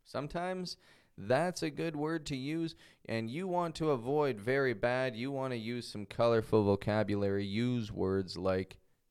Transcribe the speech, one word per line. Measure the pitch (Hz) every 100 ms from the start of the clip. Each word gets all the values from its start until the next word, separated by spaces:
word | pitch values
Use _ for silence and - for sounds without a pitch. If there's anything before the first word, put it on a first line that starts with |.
Sometimes | - - 147 170 180 185 180 - - - _ -
that's | 98 131 180 175
a | 160
good | 147 165 151
word | 151 165 143
to | 135
use, | 135 160 165 165 - _ -
and | 113 113
you | 139 190
want | 175 170 156
to | 156
avoid | 131 120 147 143 110
very | 107 135 135
bad. | 104 120 127 131 110
You | 131
want | 139 135
to | 123
use | 110 120 -
some | 104 101
colorful | - 117 113 - 110
vocabulary. | 101 101 - 107 101 101 101 101 101
Use | 101 123 123 107
words | 92 92 95 90 85
like | 92 95 95 - _ _ _